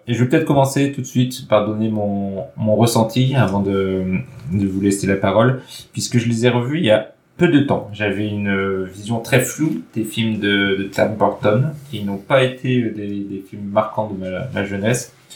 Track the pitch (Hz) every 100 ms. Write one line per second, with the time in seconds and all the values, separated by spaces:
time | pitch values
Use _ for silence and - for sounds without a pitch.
0 | - 113 127 160 156 139 135 139 139 139
1 | 127 127 127 - - 104 104 107 110 107
2 | 104 98 98 98 - - 110 107 113 117
3 | 110 127 131 143 98 98 98 98 95 95
4 | 92 92 - - - 98 98 95 101 98
5 | 92 98 98 98 120 127 - - - -
6 | - 120 113 113 123 120 120 156 123 107
7 | - - _ - 175 147 - 87 - -
8 | 104 95 104 104 101 98 98 95 92 95
9 | 104 117 - 127 - - 156 - - 113
10 | 107 - 113 104 101 101 98 95 98 -
11 | 101 104 101 - 107 131 156 - - 104
12 | 101 98 - 139 127 - 131 123 110 101
13 | 101 101 98 98 - 104 101 104 107 -
14 | 107 95 92 90 87 101 98 98 107 127
15 | - - -